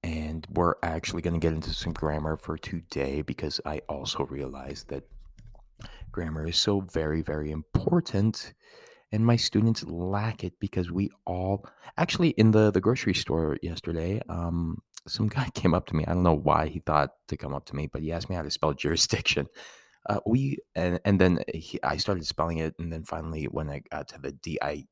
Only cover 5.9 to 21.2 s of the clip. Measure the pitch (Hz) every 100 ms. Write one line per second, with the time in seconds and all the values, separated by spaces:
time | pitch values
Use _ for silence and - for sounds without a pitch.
5.9 | - - - 82 78 80 85 - 101 95
6.9 | 82 78 80 76 76 76 78 - - -
7.9 | 170 - 98 110 - - - _ - -
8.9 | - _ 107 113 120 - 110 113 110 82
9.9 | 85 90 101 110 107 92 _ 98 - 87
10.9 | 87 101 _ - 90 92 101 - _ -
11.9 | - 165 - 170 - 110 107 107 98 98
12.9 | 127 - 87 - 82 78 71 85 82 -
13.9 | 82 82 104 - 85 85 85 82 82 _
14.9 | - - - 107 139 127 - - 85 -
15.9 | 78 76 87 90 78 73 78 78 - -
16.9 | 76 69 _ - 76 73 69 - 69 73
17.9 | - 78 85 - 90 73 - 78 71 -
18.9 | 82 - - - - 71 - - - _
19.9 | _ - 104 - 123 135 139 - - 90
20.9 | 87 - 98